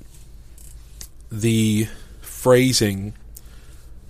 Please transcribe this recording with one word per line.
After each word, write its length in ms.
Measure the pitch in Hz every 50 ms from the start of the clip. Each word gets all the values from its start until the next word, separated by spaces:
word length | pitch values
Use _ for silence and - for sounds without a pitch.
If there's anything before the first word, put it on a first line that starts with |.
| - - - - - - - - - - - - - - - - - - - - - - - - - -
the 600 | 110 104 107 117 113 110 110 110 107 107 107 104 - - - - - -
phrasing, 920 | - - - - - 127 123 123 127 127 120 - 110 101 98 98 98 104 - - - - - - - - - - - - - - - - - - -